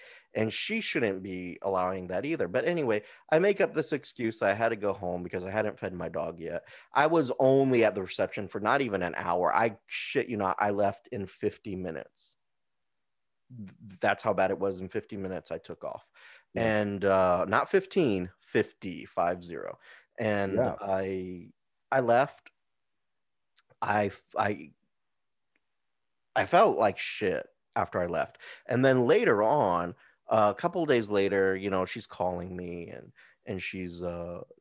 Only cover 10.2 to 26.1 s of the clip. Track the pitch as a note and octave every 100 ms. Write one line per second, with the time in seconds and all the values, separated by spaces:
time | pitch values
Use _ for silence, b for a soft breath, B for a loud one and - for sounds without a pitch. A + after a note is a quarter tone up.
10.2 | A#2+ G#2+ F#2+ - G#2 G2+ G2+ F#2+ - A#2
11.2 | F#2+ - G#2 - G#2+ F#2 F#2 D2+ - _
12.2 | - _ _ _ _ _ _ _ _ _
13.2 | _ _ _ B2 G2 - A2 F#2 G#2+ G2+
14.2 | A2+ G2 F#2+ F#2 G2 F#2 F#2+ A2 - A2+
15.2 | F#2+ F2+ - E2 - E2 C#2 - _ _
16.2 | B B B A#2 A2+ G#2+ G#2 G2+ G2 F#2+
17.2 | F#2 F2+ F2+ A2+ - F#3+ F#3+ G3 D3 F#2+
18.2 | F2 - _ A#2 - _ G2 D#2 - -
19.2 | E2+ F2+ E2+ D2+ G1+ G1+ B B B -
20.2 | A2 G2+ G2 G2 B2 - G2+ F#2+ F#2+ F#2+
21.2 | F#2 F2+ - _ _ _ - C3+ A#2 A#2+
22.2 | C#3 - - _ _ _ _ _ _ _
23.2 | _ _ _ _ _ _ A#2 G#2 G2+ -
24.2 | _ - G2+ G2 D2+ _ _ _ _ _
25.2 | _ _ _ _ _ _ _ _ _